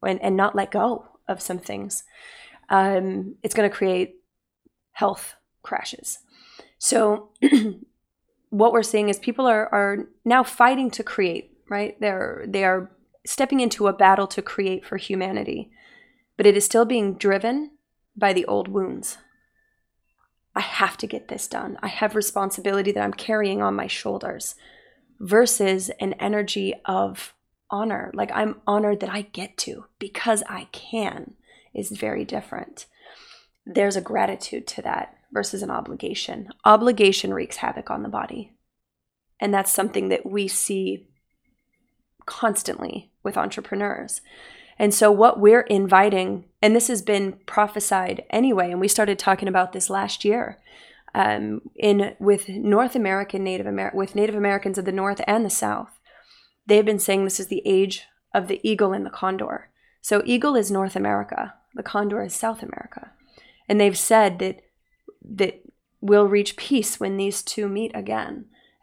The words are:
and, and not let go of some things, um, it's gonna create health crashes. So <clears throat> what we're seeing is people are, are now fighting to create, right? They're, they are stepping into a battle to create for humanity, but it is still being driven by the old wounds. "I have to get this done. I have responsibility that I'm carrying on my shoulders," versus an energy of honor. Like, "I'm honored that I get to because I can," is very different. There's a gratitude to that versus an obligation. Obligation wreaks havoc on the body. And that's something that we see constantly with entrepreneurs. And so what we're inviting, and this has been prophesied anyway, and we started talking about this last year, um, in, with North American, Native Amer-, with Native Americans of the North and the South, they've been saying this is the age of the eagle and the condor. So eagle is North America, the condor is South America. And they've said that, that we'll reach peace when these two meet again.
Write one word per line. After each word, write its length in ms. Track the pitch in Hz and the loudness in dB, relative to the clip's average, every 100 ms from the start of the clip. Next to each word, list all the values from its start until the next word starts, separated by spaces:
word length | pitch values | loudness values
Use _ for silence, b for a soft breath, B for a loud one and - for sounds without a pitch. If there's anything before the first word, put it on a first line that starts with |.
and, 180 | - 185 | -4 -2
and 160 | 196 190 | 0 2
not 200 | 196 202 | 2 2
let 160 | 196 | -2
go 320 | 202 226 240 - _ - | 0 0 -2 -10 _ -10
of 120 | 185 | -8
some 180 | - 180 | -6 -10
things, 440 | - - 202 - - B B B B B B | -8 -10 -8 -10 -12 B B B B B B
um, 680 | 196 190 190 190 190 190 - | 2 4 2 0 -4 -8 -8
it's 100 | 214 | -4
gonna 160 | 226 208 | 0 0
create 460 | - 190 180 180 - _ _ _ _ _ _ _ | 2 0 0 -2 -6 _ _ _ _ _ _ _
health 460 | - 202 196 - - _ _ | -2 -2 -2 -10 -18 _ _
crashes. 560 | - - - - - - _ b b b b b | -10 -8 -8 -12 -12 -14 _ b b b b b
So 520 | - 240 214 208 - _ | 0 2 2 0 -4 _
<clears throat> 1120 | 277 277 214 180 - _ _ _ _ _ _ | 4 4 2 -6 -16 _ _ _ _ _ _
what 220 | 202 226 | 4 6
we're 100 | 226 | 6
seeing 260 | 220 214 208 | 2 0 0
is 120 | 196 | -2
people 260 | - 226 254 | -4 0 2
are, 260 | 214 - | 2 2
are 360 | 208 202 202 - _ | 0 0 -2 -8 _
now 180 | 233 254 | 2 2
fighting 480 | 240 - 247 269 254 | 2 4 4 4 -2
to 120 | - | -4
create, 520 | - - 185 165 - _ _ | -10 -2 -2 -2 -10 _ _
right? 280 | 202 208 - | -6 -6 -4
They're, 440 | 208 190 - - 214 | -4 -2 -4 -6 -6
they 160 | 196 | 0
are 260 | 190 185 185 _ _ _ | 2 2 -2 _ _ _
stepping 360 | - - 262 269 | -12 -2 0 2
into 260 | 240 - 202 | 0 2 0
a 60 | |
battle 340 | 196 190 190 196 | 6 6 6 2
to 160 | - | -4
create 420 | - - 190 190 | -8 -4 -2 -2
for 120 | - 190 | -6 -10
humanity, 720 | - 190 190 208 208 - 220 b b b b b b - | -6 -4 -4 -6 -6 -8 -10 b b b b b b 4
but 100 | 202 | 6
it 100 | 202 | 6
is 80 | |
still 200 | 202 226 | 4 4
being 300 | 226 247 202 | 4 2 0
driven 560 | 190 202 196 226 269 302 _ _ _ _ 208 | 0 0 0 0 -4 -6 _ _ _ _ 0
by 160 | 202 | 2
the 140 | 190 - | 2 0
old 200 | 101 190 | -2 -2
wounds. 500 | 196 190 - - - _ _ _ _ _ _ _ _ _ _ _ _ _ | -4 -4 -6 -10 -14 _ _ _ _ _ _ _ _ _ _ _ _ _
"I 60 | - | -6
have 360 | - - 190 - | -6 0 -2 -2
to 80 | 208 | -8
get 220 | - - | -8 -10
this 180 | - - | -10 -8
done. 320 | - - - | -8 -8 -8
I 60 | 202 | -8
have 280 | - 214 214 | -2 -2 0
responsibility 760 | 202 202 196 190 196 196 190 | -2 -2 -4 -4 -2 0 0
that 120 | 202 | 0
I'm 100 | 202 | -2
carrying 500 | 196 - 214 202 202 | -4 -4 -2 0 0
on 140 | 196 202 | -2 -2
my 100 | 202 | -6
shoulders," 720 | - - 202 - - - - b b b b b _ | -6 -6 -8 -8 -10 -12 -14 b b b b b _
versus 680 | 190 208 240 - 196 190 185 - | 2 4 4 4 2 0 -2 -6
an 140 | 196 | -6
energy 600 | - 202 208 196 202 196 - | -4 -2 -2 -2 -4 -4 -6
of 480 | - 185 196 190 - _ _ _ _ | -4 -2 -2 -6 -16 _ _ _ _
honor. 400 | 202 226 196 - | -4 -4 -4 -8
Like, 180 | 196 202 | -6 -4
"I'm 260 | - 214 208 - | -2 -4 -4 -2
honored 320 | 208 214 202 | 0 2 0
that 100 | 185 | -4
I 120 | 196 | -8
get 340 | 202 - 196 - | -10 -12 -14 -10
to 260 | - - - _ | -10 -10 -18 _
because 420 | 202 - 240 220 - | -12 -8 -2 -2 -2
I 160 | 190 - | -12 -14
can," 600 | - - 226 196 - - - b b b | -18 -10 -6 -6 -6 -16 -20 b b b
is 180 | - 202 | -10 -10
very 340 | 208 107 - | -6 -6 -6
different. 600 | - - - - - - - B B B B B B _ | -6 -8 -8 -14 -14 -18 -20 B B B B B B _
There's 320 | - 185 202 190 | -4 0 2 0
a 40 | |
gratitude 640 | 175 214 196 190 - - - | -4 -2 -2 -4 -10 -12 -10
to 140 | - | -12
that 340 | - - - _ _ | -6 -6 -6 _ _
versus 320 | 208 202 196 | -6 -6 -6
an 80 | 202 | -6
obligation. 800 | - - - - - - - 196 - | -8 -8 -10 -8 -8 -8 -10 -14 -2
Obligation 680 | 214 214 240 214 196 190 190 | 6 6 6 4 4 4 -2
wreaks 260 | 190 - - | -4 -6 -6
havoc 320 | - - - | -6 -6 -8
on 120 | - | -8
the 60 | 208 | -6
body. 440 | 208 - - 208 _ _ _ _ _ _ _ _ _ | -8 -8 -10 -16 _ _ _ _ _ _ _ _ _
And 160 | 208 | -2
that's 160 | 196 196 | 0 0
something 380 | - 190 196 190 | 0 0 -2 0
that 180 | 190 190 | -2 -2
we 220 | 202 196 | -4 -4
see 580 | - - 190 190 190 _ _ _ _ _ _ _ _ _ _ _ _ - | -4 -4 -2 -4 -6 _ _ _ _ _ _ _ _ _ _ _ _ -16
constantly 840 | - 226 202 - - - - - _ | -4 -2 -2 -6 -8 -8 -12 -14 _
with 140 | 196 196 | -8 -4
entrepreneurs. 880 | - 214 202 196 202 - - - B B B B B B | -4 -6 -8 -6 -4 -6 -10 -12 B B B B B B
And 160 | 208 | 0
so 160 | 202 214 | 6 6
what 300 | 202 233 - | 8 8 8
we're 220 | 202 240 | 8 8
inviting, 840 | - 202 196 190 208 196 185 196 - _ | 6 0 6 6 6 2 -2 -6 -10 _
and 120 | 214 | 4
this 140 | 226 226 | 4 2
has 140 | 220 | -2
been 300 | 196 202 196 - - | 0 0 0 -6 -4
prophesied 800 | - 208 208 - 190 185 - - | 0 0 0 -2 -2 -2 -6 -4
anyway, 400 | - 262 202 175 | 0 2 2 0
and 100 | 175 | 0
we 80 | 190 | 0
started 300 | - 208 196 | 2 2 2
talking 300 | - 190 196 | 2 0 2
about 240 | 185 185 | 0 0
this 180 | 190 - | -2 -4
last 340 | 196 202 - | -2 -4 -2
year, 340 | 202 220 - - B B B B B | 0 0 -2 -10 B B B B B
um, 480 | - 143 104 - - - | 0 2 2 -2 -6 -10
in, 400 | - 208 202 202 - | -2 2 4 2 0
with 280 | 196 196 - | 2 2 2
North 460 | 196 214 208 254 | -6 2 2 2
American, 480 | 254 196 190 202 196 | 0 0 0 -2 -4
Native 240 | 190 185 202 | -4 -4 -4
Amer-, 260 | 196 196 | -4 -4
with 200 | 190 196 | -4 -4
Native 220 | 208 214 208 | 0 0 2
Americans 420 | 202 196 196 190 | 0 0 -2 -4
of 60 | |
the 80 | 185 | -4
North 280 | 190 196 202 - | -2 -2 -2 0
and 180 | 214 | 0
the 60 | 214 | 0
South, 480 | - 214 - 220 _ b b b b b b - | -2 -2 -4 -8 _ b b b b b b 4
they've 180 | 208 | 4
been 160 | 214 202 | 6 0
saying 240 | 202 196 | 0 0
this 160 | 196 190 | 0 -2
is 80 | 185 | -4
the 140 | 196 | -4
age 400 | 208 190 196 - - _ _ | 2 2 2 -2 -14 _ _
of 140 | - 185 | -4 -2
the 140 | 190 | -4
eagle 300 | 214 214 202 | -2 2 2
and 120 | 196 | 0
the 60 | 196 | -6
condor. 580 | - 190 190 - - - _ _ _ | -6 -4 -4 -6 -8 -12 _ _ _
So 220 | - 208 | 0 0
eagle 300 | - 247 294 | 4 2 4
is 160 | 262 196 | 2 2
North 240 | 196 190 | 0 -2
America, 600 | 185 208 208 196 - 196 - _ | -2 -2 -2 -2 -6 -8 -12 _
the 80 | - | -14
condor 400 | - 208 208 208 | -6 -2 -2 -4
is 120 | 196 | -6
South 280 | - 226 220 | -4 -4 -6
America. 480 | - - - - - _ b b b b b | -10 -14 -14 -18 -20 _ b b b b b
And 120 | 208 | 4
they've 180 | 202 185 | 4 4
said 400 | - 226 202 180 | 4 6 6 2
that, 220 | 190 - _ _ _ _ - - | -6 -8 _ _ _ _ -20 -20
that 360 | - 196 190 - - _ _ _ | -18 -2 -2 -2 -18 _ _ _
we'll 280 | 202 208 202 | 4 6 6
reach 280 | 208 202 - | 4 0 -4
peace 440 | - 269 208 - | -2 0 0 -4
when 160 | 196 196 | -4 -2
these 260 | 196 196 | -4 -4
two 260 | - - 202 | -8 -6 -4
meet 220 | 196 226 | -4 -6
again. 500 | 214 196 214 - - - b b b | -8 -6 -6 -6 -12 -16 b b b